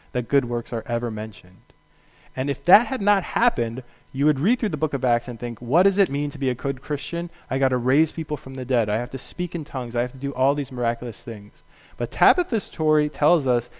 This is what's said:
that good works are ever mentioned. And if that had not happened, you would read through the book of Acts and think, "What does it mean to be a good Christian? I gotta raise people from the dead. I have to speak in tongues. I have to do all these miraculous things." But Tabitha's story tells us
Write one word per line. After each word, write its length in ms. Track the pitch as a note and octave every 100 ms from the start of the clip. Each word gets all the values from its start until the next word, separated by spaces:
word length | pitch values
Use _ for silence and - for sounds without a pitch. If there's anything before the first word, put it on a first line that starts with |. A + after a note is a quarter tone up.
| -
that 160 | B2+ A#2
good 180 | C#3 A#2+
works 280 | A#2+ -
are 100 | A#2 -
ever 240 | A#2 A#2+
mentioned. 520 | G#2+ A2 - F#2 G2 _ _ _ _ _ _ - -
And 140 | C#3
if 140 | C3+ -
that 220 | G3 A#3
had 140 | B3+
not 220 | G3+ G3+
happened, 600 | D#3+ F#3 B3 - A#2 A#2 - - _
you 140 | C3+ D3
would 140 | C3+
read 200 | E3+ B3
through 100 | G#3
the 80 | D3+
book 160 | D3+
of 120 | C3 B2+
Acts 220 | C#3+ -
and 120 | A#2
think, 220 | A#2+ A#2
"What 220 | A#2+ D3+
does 140 | G3 F#3+
it 120 | F3
mean 200 | C#3+ D3
to 60 | C3+
be 120 | C3+
a 60 | B2
good 260 | C#3 C3+
Christian? 480 | - D3 - E3+ F3 - -
I 80 | C3+
gotta 200 | C3 B2+
raise 340 | A#2+ C#3 D#3+
people 260 | - D#3 D3
from 180 | C3+ C3
the 100 | B2+
dead. 240 | C3 G#2
I 80 | G#2+
have 140 | B2
to 60 | C3
speak 380 | - - F3+ E3+
in 80 |
tongues. 320 | D3 C3+ A#2+ A#2+
I 60 |
have 100 | B2
to 60 | B2+
do 160 | C#3
all 220 | B2+ C3+ C#3+
these 160 | C3+
miraculous 500 | B2 A#2 A#2 B2 G#2+
things." 420 | - G#2+ G2+ - - - - -
But 140 | B2
Tabitha's 520 | - F#3 F4+ - A3
story 460 | - - D#3 D3+ D3
tells 380 | - D3 E3+ C3
us 240 | A#2+ -